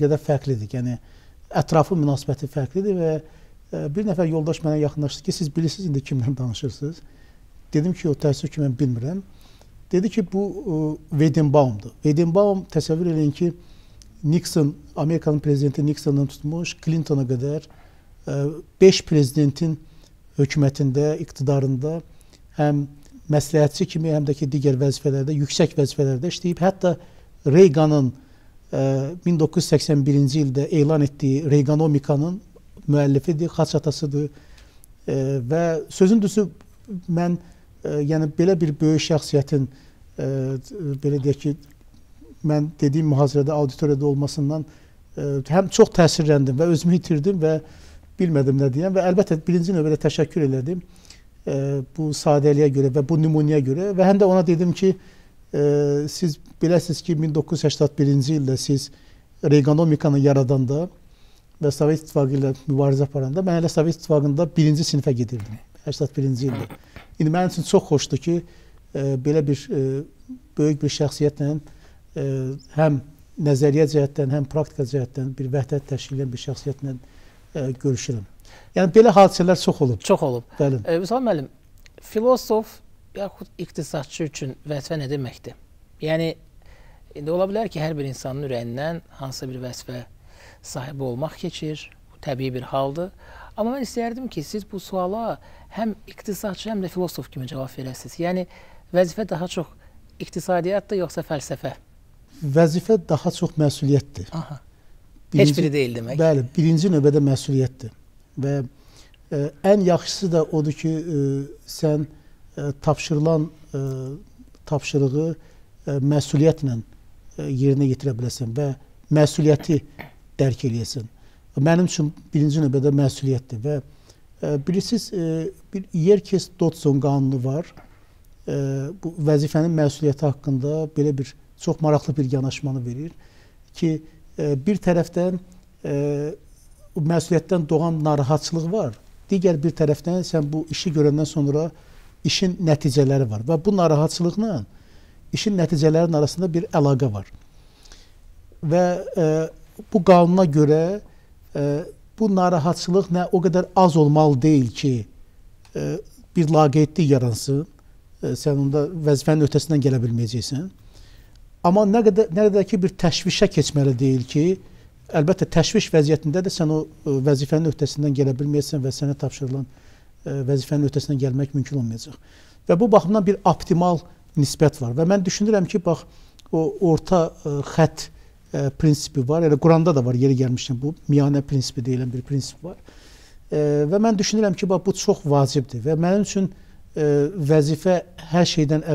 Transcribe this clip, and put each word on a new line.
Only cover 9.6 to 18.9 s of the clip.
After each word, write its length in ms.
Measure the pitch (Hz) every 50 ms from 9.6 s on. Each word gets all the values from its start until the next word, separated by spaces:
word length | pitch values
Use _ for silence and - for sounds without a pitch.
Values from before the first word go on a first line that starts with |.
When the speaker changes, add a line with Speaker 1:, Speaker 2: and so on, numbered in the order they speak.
| - - - - - -
Speaker 1:
Dedi 180 | - 180 196 226
ki, 220 | - 226 185 -
"Bu, 120 | - 196 202 196 170 196 294 208 156 156 156 151 151 - - -
e, 60 | 170
Weidenbaum'dur." 760 | 139 156 160 - 165 151 143 131 147 135 127 107 104 - - - - -
Weidenbaum, 640 | 151 147 160 170 170 165 196 208 202 196 190 - -
təsəvvür 400 | - 160 - - 156 160 180 170
eləyin 200 | 160 156 151 147
ki, 220 | 143 - 175 175 170 - - - - - - - - - - - - - -
Nixon, 520 | 143 156 170 - - - 175 147 143 156 - - - -
Amerikanın 440 | 170 143 156 165 156 - 160 151 147
prezidenti 460 | - 156 143 135 143 143 131 160 143
Nixon'dan 420 | 151 147 - - 151 139 143 143
tutmuş, 500 | 135 - - - 147 160 170 170 - - - -
Clintona 380 | 160 160 165 151 - 151 139 131
qədər, 380 | 123 131 120 131 143 147 156 - - - - - - - - - - - - -
e, 40 | - 139 139 139 147 156 156 151 - - -
beş 200 | 190 190